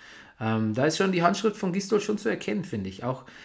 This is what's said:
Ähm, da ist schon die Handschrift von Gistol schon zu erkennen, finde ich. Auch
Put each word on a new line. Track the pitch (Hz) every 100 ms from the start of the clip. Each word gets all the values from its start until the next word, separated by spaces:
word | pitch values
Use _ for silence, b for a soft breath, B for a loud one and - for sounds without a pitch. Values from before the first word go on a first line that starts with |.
| b b b b
Ähm, | 110 110 110
da | 107 147
ist | 160
schon | 196
die | 180
Handschrift | 170 202 220 208
von | 190
Gistol | 180 190 208
schon | 202 208
zu | 226
erkennen, | 196 - 208
finde | - 113 95
ich. | 95
Auch | 120 131 - B